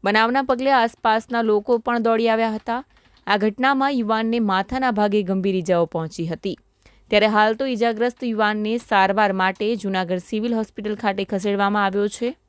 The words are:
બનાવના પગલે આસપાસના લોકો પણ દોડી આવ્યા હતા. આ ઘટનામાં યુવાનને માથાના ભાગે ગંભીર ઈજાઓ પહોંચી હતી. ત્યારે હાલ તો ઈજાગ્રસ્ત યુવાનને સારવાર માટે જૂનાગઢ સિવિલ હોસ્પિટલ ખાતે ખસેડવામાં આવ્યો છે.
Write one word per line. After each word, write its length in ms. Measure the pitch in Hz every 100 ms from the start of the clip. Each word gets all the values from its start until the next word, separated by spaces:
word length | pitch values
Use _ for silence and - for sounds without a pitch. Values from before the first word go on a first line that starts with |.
બનાવના 380 | 247 214 226 254
પગલે 300 | 262 247 269
આસપાસના 680 | 269 233 - 226 220 220 233
લોકો 360 | 226 208 208 233
પણ 200 | 226 240
દોડી 300 | 226 226 233
આવ્યા 260 | 220 226
હતા. 300 | 220 - 233 277 _ _ _ -
આ 100 | 202
ઘટનામાં 540 | 214 214 262 269 269
યુવાનને 500 | 277 214 220 226 233
માથાના 500 | 214 190 196 262 254
ભાગે 320 | 214 208 208
ગંભીર 340 | 185 190 190 190
ઈજાઓ 300 | 170 175 165
પહોંચી 400 | 165 160 - 165
હતી. 320 | 165 196 - _ _ _ _ _
ત્યારે 160 | 208 208
હાલ 280 | 214 214
તો 120 | 226 269
ઈજાગ્રસ્ત 580 | 240 233 220 240 240
યુવાનને 540 | 247 214 214 214 214 240
સારવાર 540 | 240 202 190 196 208
માટે 440 | 190 185 190 214 226
જૂનાગઢ 420 | 196 190 180 180
સિવિલ 360 | - 220 233
હોસ્પિટલ 420 | 226 220 - 214 208
ખાતે 280 | 214 196
ખસેડવામાં 600 | 196 196 202 202 202 208
આવ્યો 240 | 196 196 208
છે. 280 | - 240 -